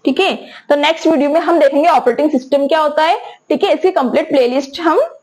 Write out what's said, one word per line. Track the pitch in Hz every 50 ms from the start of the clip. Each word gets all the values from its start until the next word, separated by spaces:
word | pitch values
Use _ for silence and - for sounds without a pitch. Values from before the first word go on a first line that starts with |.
| _
ठीक | 277 262 -
है। | 381 359 220 - - - - - _ -
तो | 285
next | 285 294 302 330 320 -
video | 311 320 269 285 285
में | 294 330
हम | 320 320 339 320
देखेंगे | 294 277 285 285 311 349
operating | 311 254 - 247 240 - 294 302
system | 302 254 - - 285 277 277
क्या | 277 320 320
होता | 311 294 294 302
है, | 311 330 392 494 - - - _ _ _
ठीक | 311 - 403
है। | 392 311
इसकी | 311 - 370
complete | 370 320 269 233 - 294 320 320
playlist | 294 277 247 240 247 277 277 - - 330
हम | 339 330 311 415 622 679 - -